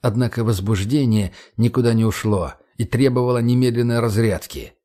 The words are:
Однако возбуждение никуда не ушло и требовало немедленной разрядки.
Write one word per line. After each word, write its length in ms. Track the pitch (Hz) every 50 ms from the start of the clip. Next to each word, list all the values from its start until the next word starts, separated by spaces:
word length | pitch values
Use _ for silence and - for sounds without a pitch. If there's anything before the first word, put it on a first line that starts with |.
| -
Однако 400 | 127 104 117 127 113 - - 113
возбуждение 880 | 107 113 92 98 101 110 95 98 104 135 151 139 120 110 110 101 90 - - - - _
никуда 380 | - 113 120 - 127 120 117 113
не 100 | 113 113
ушло 500 | 110 101 - - 110 104 98 85 71 - _ _ _ _
и 80 | - 117
требовало 540 | - - - 135 135 123 127 123 123 123 120
немедленной 640 | 117 120 123 123 127 127 117 120 120 120 117 117
разрядки. 760 | 113 117 101 107 113 110 98 80 - - - 67 58 - _ _